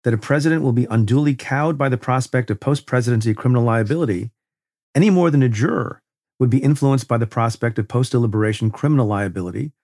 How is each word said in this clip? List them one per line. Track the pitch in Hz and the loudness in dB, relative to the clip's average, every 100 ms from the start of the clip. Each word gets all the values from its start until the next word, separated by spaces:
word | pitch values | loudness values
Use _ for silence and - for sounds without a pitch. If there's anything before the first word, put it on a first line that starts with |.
that | 123 | -2
a | 113 | -2
president | - 143 151 160 | 0 0 0 0
will | 143 | 0
be | 117 123 | 0 0
unduly | 110 107 131 147 | 0 2 2 2
cowed | 135 - 135 151 151 | -2 -4 -2 -2 0
by | 135 | -2
the | 127 | -2
prospect | - 127 123 127 117 | -2 -2 0 -4 -2
of | 101 | -4
post-presidency | - 143 - 127 120 117 113 | -2 -4 -2 -2 0 0 0
criminal | 107 127 123 | 0 2 2
liability | 117 113 107 156 160 92 110 - _ _ _ _ _ | 2 0 0 -2 -2 -2 -6 -14 _ _ _ _ _
any | 139 208 | 2 4
more | 185 170 | 4 4
than | 143 | 4
a | 131 | 2
juror | 104 147 226 113 - _ _ _ _ | 2 0 -2 -4 -10 _ _ _ _
would | 127 | 2
be | 127 | 2
influenced | 139 147 139 135 - | 2 2 2 0 0
by | 117 | -2
the | 113 | -2
prospect | - 113 - 120 117 | -2 -2 -2 -4 -4
of | 104 | -4
post-deliberation | 123 127 131 117 107 107 107 110 | -2 0 0 0 0 -2 -2 -4
criminal | - 143 147 110 | -2 0 2 2
liability, | 101 101 92 90 90 147 - | 0 -2 -6 -8 -8 -10 -12